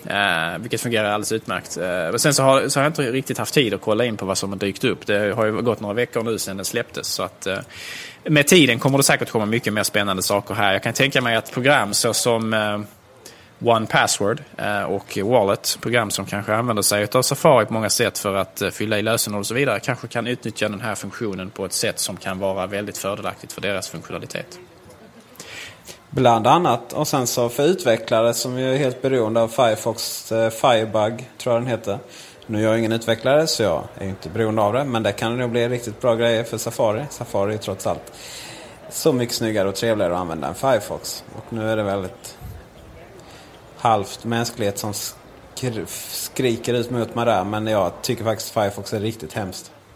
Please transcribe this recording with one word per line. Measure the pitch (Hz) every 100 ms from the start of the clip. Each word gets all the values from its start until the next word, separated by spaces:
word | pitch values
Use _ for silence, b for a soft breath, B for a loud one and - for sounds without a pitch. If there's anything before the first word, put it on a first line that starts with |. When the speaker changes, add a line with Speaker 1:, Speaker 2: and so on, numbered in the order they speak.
| -
Speaker 1:
eh, | 101 101 85 82 85
vilket | 123 117
fungerar | 123 113
alldeles | 104 104 104
utmärkt. | 110 - 92 - 82
Eh, |
men | 90 90 82 117
sen | 156
så | 139
har, | 135 135 120
så | 139
har |
jag | 147
inte | 160 131
riktigt | 131 - -
haft | 107
tid | 156 117
att | 98
kolla | - 107
in | 120 107
på | 95
vad | 92
som | 98
har | 95
dykt | 101 95
upp. | 127 92 -
Det | 101 104
har | 113
ju | 107 107
gått | 120 104
några | 104
veckor | 107 120 117
nu | 117 107
sedan | - 98
den |
släpptes, | 92 117 - - -
så | -
att, | 90 - 95
eh, | 98 - B B B B B
med | - 151 143
tiden | 185 131 117
kommer | 139 139
det |
säkert | 131 139 117
komma | 117 107
mycket | 117 110
mer | 107
spännande | 95 104 101 92
saker | - 101 -
här. | 101 101
Jag | 98
kan | 123
tänka | 113 135 139
mig | 123 113
att | -
program | - 127 143 101
så | 101 120
som, | 107 123 113 113
eh, | 110 107 104 104 - - - B B B B
One | 113 113 110
Password, | 147 110 - 101 143 143 -
eh, | 101 101
och | 87 98 - -
Wallet, | 98 123 98 107 - -
program | - 120 104
som | - 95
kanske | 101 101
använder | 107 123 104
sig | 95 104 104
av | 131
Safari | 127 143 170 127 107
på |
många | 113 107
sätt | - 107 -
för | 104
att, | 98 92 -
eh, | 95
fylla | - 104 107
i |
lösenord | 107 113 - 104
och | 98
så |
vidare, | 117 139 98
kanske | - 120 127
kan | 120 117
utnyttja | 123 113 - 107
den | 98
här | 113
funktionen | 101 101 - 110 92 92
på | -
ett | 92
sätt | - 110 -
som | - 92
kan | 98 92
vara | 95 95 92
väldigt | 101 104 98
fördelaktigt | 98 104 98 95 101
för | -
deras | 101 98 -
funktionalitet. | 82 - 85 - - - - - - - - - - - - B B B B B B -
Speaker 2:
Bland | 135 123 113 110
annat. | 160 165 120 -
Och | - 151
sen | 143 120
så | - 120
för | 135 147
utvecklare | 185 127 113 - 113 117
som | 117 131 127
ju | 131
är | 131
helt | 135 120
beroende | 135 131 110 117
av | 113
Firefox, | - 120 107 117 107 - - -
eh, | 113 113
Firebug, | 139 143 113 110 107 107 117 127 -
tror | 131
jag | 117
den | 123
heter. | 110 - 98 - B B B -
Nu | 107
är |
jag | 110 113
ingen | 113
utvecklare, | 113 113 113 127 147 160
så | -
jag | 104 76 - -
är | 95
inte | 92 -
beroende | 110 110 110
av | 101
det. | 120
Men | 143 117
det | 107
kan | 101 117 120
nog | 123
bli | 120 117
riktigt | 123 117 104
bra | 127
grejer | 113 117 113
för | 117 110
Safari. | 117 - 117 107 147
Safari | - 120 104 101
är | 107
trots | - 95 107
allt | 80 - B B B B B B B -
så | - 160
mycket | 131 120
snyggare | - 113 107 98
och |
trevligare | 98 117 107 90
att | 87
använda | 90 82 71
än |
Firefox. | - 135 113 - 76 - - - -
Och | -
nu | 113 110
är | 110
det |
väldigt | 104 98 92 - - - - - - - - - - - B B B B - -
halvt | 120 107 98 -
mänsklighet | 113 117 113 - 101 98
som | 110
skr-, | 101 - - - - - - 127 110 82 - -
skriker | - - - 127 113 123
ut | 120 117
mot | 123 110
mig | 117
där. | 117 101
Men | 98 107 110
jag | 107 87 -
tycker | - 120
faktiskt | 110 107 -
Firefox | - 101 101 101
är | 110
riktigt | 107 110 -
hemskt. | 117 95 - - - -